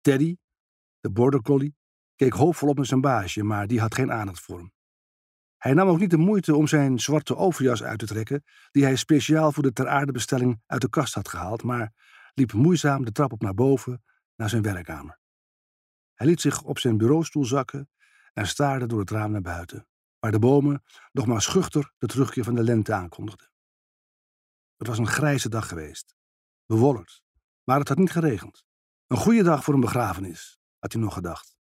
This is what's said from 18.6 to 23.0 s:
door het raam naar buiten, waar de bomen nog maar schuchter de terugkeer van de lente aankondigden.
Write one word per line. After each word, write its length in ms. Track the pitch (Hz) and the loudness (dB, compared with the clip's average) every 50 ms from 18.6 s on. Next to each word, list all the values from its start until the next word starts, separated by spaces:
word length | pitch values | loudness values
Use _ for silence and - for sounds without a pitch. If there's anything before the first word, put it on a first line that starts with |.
| 147 143 135 131 123 | 0 0 0 -2 -4
door 140 | 113 120 107 | -2 -2 -2
het 100 | 101 92 | -2 -2
raam 200 | 110 110 107 107 | -4 -4 -4 -4
naar 100 | 107 107 | -4 -4
buiten, 480 | 90 90 87 85 85 82 - 110 - _ _ _ _ _ _ _ | -6 -6 -8 -10 -10 -12 -16 -18 -18 _ _ _ _ _ _ _
waar 140 | - 110 104 | -4 0 2
de 60 | 110 | 4
bomen 440 | 110 123 139 143 139 143 143 139 _ _ _ - - _ _ | 4 6 4 4 4 2 0 -2 _ _ _ -20 -20 _ _
nog 140 | 139 127 | -4 -2
maar 160 | 113 120 113 - | 0 0 0 -2
schuchter 500 | - - 190 175 - - 151 143 - _ _ | 0 0 0 0 2 -2 -4 -4 -4 _ _
de 80 | - | -8
terugkeer 380 | 110 - 123 135 - - - 117 | -6 0 0 -2 0 0 -6 -4
van 100 | 101 120 | -2 0
de 80 | 120 113 | 0 2
lente 300 | 117 123 110 101 - 110 | 2 2 2 0 0 -2
aankondigden. 580 | 98 | -4